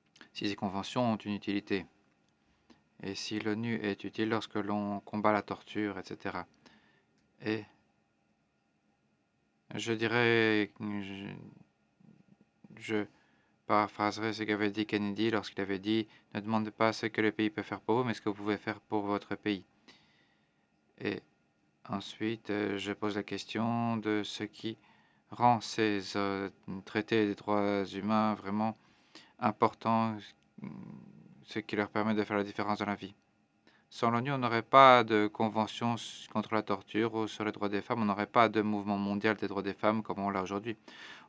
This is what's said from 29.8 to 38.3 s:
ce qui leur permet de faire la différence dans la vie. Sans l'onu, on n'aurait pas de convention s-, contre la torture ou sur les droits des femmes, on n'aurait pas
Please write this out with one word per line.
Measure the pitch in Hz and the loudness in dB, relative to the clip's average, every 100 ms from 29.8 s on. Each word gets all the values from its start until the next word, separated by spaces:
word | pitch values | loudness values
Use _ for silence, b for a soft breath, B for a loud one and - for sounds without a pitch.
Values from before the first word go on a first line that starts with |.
| 113 113 113 107 101 - _ - - - - - - - - - | 2 2 2 -2 -10 -20 _ -14 -14 -12 -14 -16 -20 -20 -20 -20
ce | - 110 | -10 -8
qui | - 104 | -4 -2
leur | 101 | 0
permet | 107 107 | 0 0
de | 107 | 2
faire | 101 104 | 2 0
la | 101 | 0
différence | 104 104 104 | -2 -2 -2
dans | 104 | -2
la | 101 | -4
vie. | 98 - _ _ _ _ _ b b | -8 -16 _ _ _ _ _ b b
Sans | - 120 | -2 0
l'onu, | 117 135 | 2 0
on | 135 | 0
n'aurait | 123 117 | 2 0
pas | - 135 135 123 | 6 10 12 10
de | 110 107 104 | 8 4 2
convention | - 110 107 104 - 120 113 | 2 0 2 -2 0 -2 -2
s-, | - - - | -6 -14 -8
contre | 110 101 | -6 0
la | 107 | 0
torture | - 98 - 107 113 | 0 -4 -2 0 0
ou | 110 107 | 0 -4
sur | - | -4
les | 107 | -4
droits | 101 104 | -2 -2
des | 101 | -2
femmes, | - 120 | -2 0
on | 104 | 0
n'aurait | 98 | 0
pas | 104 | 2